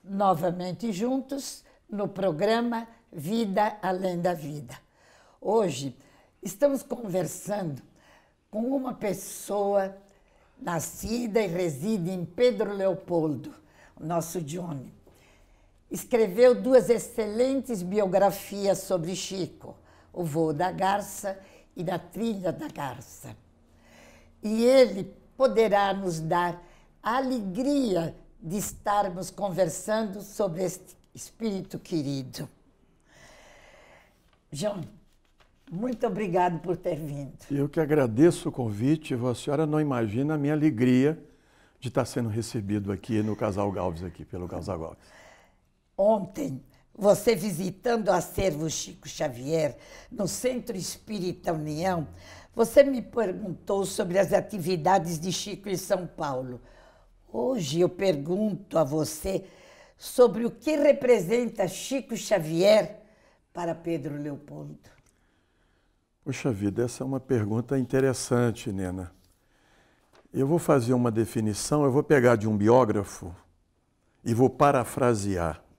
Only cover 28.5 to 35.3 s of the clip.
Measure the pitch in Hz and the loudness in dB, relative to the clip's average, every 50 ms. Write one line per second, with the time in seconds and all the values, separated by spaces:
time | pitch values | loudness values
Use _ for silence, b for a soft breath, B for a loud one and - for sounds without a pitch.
28.5 | 180 214 - - - - - 208 202 208 202 190 175 180 180 - - - 196 202 | -4 -4 -4 -6 -10 -6 -2 0 2 2 2 0 -4 -8 -10 -10 -8 -6 -6 -4
29.5 | 170 190 185 160 - - - - 214 220 226 202 190 208 180 - - - 208 190 | 0 0 0 0 0 -6 -4 -2 -2 -2 -2 -4 -6 -10 -12 -14 -4 -4 -2 -2
30.5 | 156 180 185 180 180 - - - - _ _ _ _ 233 - - _ _ 226 220 | -2 -2 -4 -4 -4 -8 -18 -20 -20 _ _ _ _ -18 -18 -18 _ _ -4 -4
31.5 | 196 190 - - - - - - 180 160 139 139 139 135 131 123 117 - 151 123 | -4 -4 -6 -8 -12 -12 -8 -4 -4 -2 -2 -2 -4 -4 -6 -8 -12 -12 -12 -14
32.5 | _ _ _ _ _ _ _ _ _ _ b b b b b b b b b b | _ _ _ _ _ _ _ _ _ _ b b b b b b b b b b
33.5 | b b b b b b b b b b b b b b _ _ _ _ _ _ | b b b b b b b b b b b b b b _ _ _ _ _ _
34.5 | - 139 185 208 202 190 139 104 - - _ _ _ _ _ _ | -10 -4 -4 -4 -4 -4 -10 -12 -14 -20 _ _ _ _ _ _